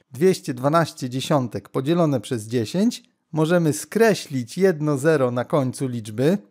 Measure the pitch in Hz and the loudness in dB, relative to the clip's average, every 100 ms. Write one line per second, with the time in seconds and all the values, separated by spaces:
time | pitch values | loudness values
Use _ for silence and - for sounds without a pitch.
0 | _ 123 185 185 - 123 139 165 151 - | _ 0 2 2 -4 -4 0 2 0 -4
1 | 131 131 - 151 123 98 - 139 131 170 | -8 -6 0 0 0 -6 -8 -4 0 2
2 | 160 131 - 120 107 123 107 175 226 - | 2 0 -2 -8 -4 -2 -2 0 0 0
3 | _ _ _ 156 156 180 160 143 - 208 | _ _ _ -2 2 2 2 -2 -2 2
4 | 226 180 - 135 120 175 190 156 151 139 | 4 2 -2 -6 -6 0 0 2 -2 0
5 | 151 156 123 123 117 156 127 120 135 120 | 2 2 2 -2 -2 0 -2 -4 -6 -6
6 | 107 107 139 202 - | -8 0 0 0 -4